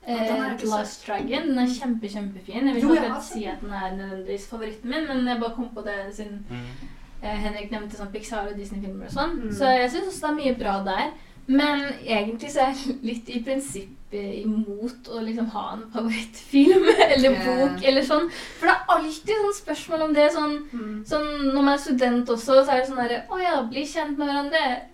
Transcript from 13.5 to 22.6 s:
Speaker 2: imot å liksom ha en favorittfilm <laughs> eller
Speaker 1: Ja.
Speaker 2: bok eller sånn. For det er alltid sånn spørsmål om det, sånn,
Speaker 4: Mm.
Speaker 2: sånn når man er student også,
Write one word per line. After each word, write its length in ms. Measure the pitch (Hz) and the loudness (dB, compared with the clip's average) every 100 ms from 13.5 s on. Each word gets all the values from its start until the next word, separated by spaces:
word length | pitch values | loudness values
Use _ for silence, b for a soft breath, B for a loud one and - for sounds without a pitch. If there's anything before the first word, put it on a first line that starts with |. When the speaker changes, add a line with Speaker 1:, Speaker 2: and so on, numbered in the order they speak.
| 269 277 196 202 - - 208 202 196 214 | -4 -4 -10 -12 -16 -12 -8 -6 -4 -2
Speaker 2:
imot 580 | 214 208 202 233 - - | -2 -2 -4 -8 -10 -10
å 60 | 233 | -6
liksom 240 | 220 226 226 | -4 -2 -4
ha 220 | 214 - | -4 -8
en 100 | 220 220 | -8 -8
favorittfilm 920 | 226 226 220 - - - 277 285 370 330 427 | -4 -2 -2 -6 -14 2 6 8 8 8 8
<laughs> 140 | 349 | 8
eller 180 | 269 262 | 8 6
Speaker 1:
Ja. 120 | 262 254 | 4 2
Speaker 2:
bok 380 | 254 277 277 | 4 2 4
eller 180 | 269 269 | 4 4
sånn. 300 | 277 302 339 B B B | 4 2 2 B B B
For 80 | 339 | 2
det 80 | |
er 120 | - - | 2 4
alltid 460 | 339 311 311 - 427 | 2 2 -8 -2 0
sånn 100 | 403 | 0
spørsmål 480 | 403 - 302 - 330 | -2 -6 -8 -4 -2
om 120 | 311 | 2
det, 180 | 294 294 | 6 6
sånn, 220 | 330 302 294 - | 4 -2 -4 -8
Speaker 4:
Mm. 320 | 240 214 214 214 | -10 -8 -10 -4
Speaker 2:
sånn 480 | 302 302 294 277 | -2 -2 0 0
når 80 | 277 | 4
man 120 | 277 | 4
er 40 | 285 | 4
student 500 | - 247 247 240 240 | 2 2 4 2 2
også, 360 | 233 254 262 | -2 6 6